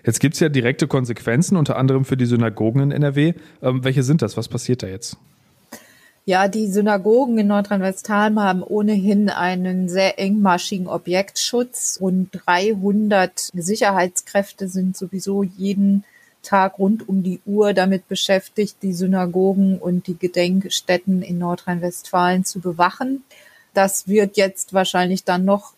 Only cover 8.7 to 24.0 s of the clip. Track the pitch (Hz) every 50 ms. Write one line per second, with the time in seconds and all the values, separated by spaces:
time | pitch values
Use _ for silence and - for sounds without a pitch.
8.7 | 208 214 208 214 214 196 185 208 202 202 208 196 - - 175 180 185 180 185 185
9.7 | 185 185 185 175 175 190 190 185 - - 196 196 208 220 202 190 175 180 - -
10.7 | 208 180 185 - - 170 - 175 180 185 196 - - - - - - 240 247 247
11.7 | - - - - - - 185 190 180 185 185 180 - 185 - - 175 180 196 220
12.7 | 220 190 185 202 196 214 214 208 208 190 185 175 - - - - - 175 165 180
13.7 | 214 220 240 202 190 185 180 185 180 - - - - 202 196 - - - 196 185
14.7 | 180 190 185 185 185 - 190 175 196 185 - 196 196 202 202 185 190 190 190 202
15.7 | 202 196 196 196 196 196 - _ _ _ _ _ _ _ - - 202 196 185 190
16.7 | - - 196 196 226 220 - - 190 190 175 185 180 - _ 202 202 208 208 208
17.7 | 196 190 185 190 196 185 - - 190 - - - 196 190 - - _ 214 208 196
18.7 | - _ - 190 180 170 190 185 190 185 185 175 170 185 185 196 190 196 196 190
19.7 | 190 - - 180 180 180 - - 180 - - 175 - 180 175 180 185 190 190 180
20.7 | - - - - 180 175 180 196 190 180 180 - 175 175 175 175 175 175 - -
21.7 | 175 170 170 180 180 - - - - 180 180 180 180 185 190 - - 190 170 185
22.7 | 165 170 175 180 - - 262 262 269 277 - _ - - - - - _ _ _
23.7 | - 196 196 190 - -